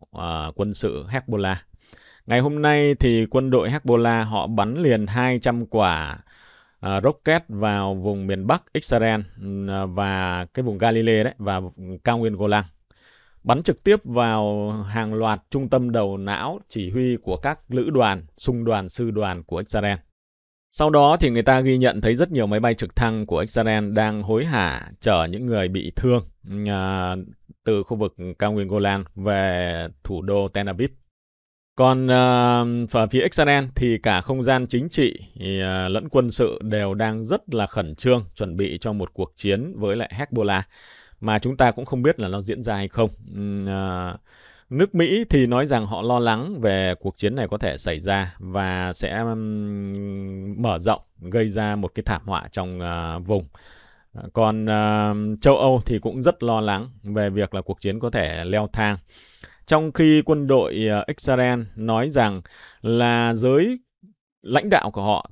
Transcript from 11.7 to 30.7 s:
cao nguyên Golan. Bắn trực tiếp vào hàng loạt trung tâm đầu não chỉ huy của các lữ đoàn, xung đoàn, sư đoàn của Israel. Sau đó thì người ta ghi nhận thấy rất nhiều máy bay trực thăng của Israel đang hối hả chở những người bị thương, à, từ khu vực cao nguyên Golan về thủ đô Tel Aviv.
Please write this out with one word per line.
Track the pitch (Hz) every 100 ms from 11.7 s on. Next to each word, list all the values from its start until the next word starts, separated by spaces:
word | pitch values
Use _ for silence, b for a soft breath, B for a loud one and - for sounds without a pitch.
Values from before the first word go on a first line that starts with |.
| - 92 92
cao | 123 117
nguyên | 113 98
Golan. | 104 104 95 _ _ b b b b b
Bắn | - 127
trực | 170 -
tiếp | 196 208
vào | - 120 117 110 104 104 104
hàng | 107 101 110 110
loạt | 110 110 104 -
trung | 139 127
tâm | 131 123
đầu | 113 101 98
não | 98 98 120 196 -
chỉ | 113 90
huy | 113 127 120
của | - 90
các | 139 139 -
lữ | 123 123
đoàn, | 139 110 95 80 _
xung | - 120 117
đoàn, | 107 92
sư | - 117
đoàn | 107 101 87
của | - 85
Israel. | 101 107 101 95 - _ _ _ _ _ _
Sau | - 151
đó | 151 143 165
thì | 143
người | 117
ta | 117 131
ghi | 131 127
nhận | 127 107
thấy | 110 120
rất | 180
nhiều | 147 104
máy | 107
bay | 117
trực | 110 95 -
thăng | 117 110 104
của | 82
Israel | 104 120 110 107 104
đang | 107 107 107
hối | 101 110 160
hả | 127 87 64 - -
chở | 113 90 82
những | 98 123
người | 110 92
bị | 95 - -
thương, | 127 123 - - - 101 104
à, | 98 95 95 90 92 90 - - -
từ | - 104
khu | 95 113
vực | 104 - 90 87
cao | 104
nguyên | 104 98
Golan | 104 98 98 92 98
về | 98 98 95 90 87 85 85 -
thủ | - 90
đô | 92 101 98
Tel | 98
Aviv. | 101